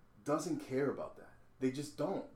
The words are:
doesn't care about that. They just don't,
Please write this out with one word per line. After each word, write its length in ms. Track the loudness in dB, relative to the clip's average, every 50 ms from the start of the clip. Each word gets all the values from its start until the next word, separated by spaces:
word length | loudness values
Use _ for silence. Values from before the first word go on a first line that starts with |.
| -20 -20 -18 -8 0
doesn't 420 | 2 2 2 2 0 -2 -2 -2
care 220 | 0 2 2 4 2
about 240 | 2 0 -4 -8 -8
that. 120 | -14 -18 -18 -20 -20 -20 -16 -4 2
They 100 | 2 2
just 260 | 2 2 -6 -6 -2
don't, 280 | -2 0 0 0 -2 -4 -6 -12